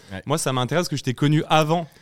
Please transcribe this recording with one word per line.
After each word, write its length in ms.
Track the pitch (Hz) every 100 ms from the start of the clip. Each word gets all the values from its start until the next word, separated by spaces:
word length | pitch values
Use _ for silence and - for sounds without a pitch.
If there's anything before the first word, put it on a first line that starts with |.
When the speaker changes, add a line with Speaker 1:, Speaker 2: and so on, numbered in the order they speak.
| -
Speaker 1:
Ouais. 100 | 95 -
Speaker 2:
Moi, 100 | 160
ça 160 | 147
m'intéresse 360 | 131 123 151 175
que 80 | 143
je 80 |
t'ai 100 | -
connu 300 | 120 147 151 165
avant. 380 | 156 156 175 165 -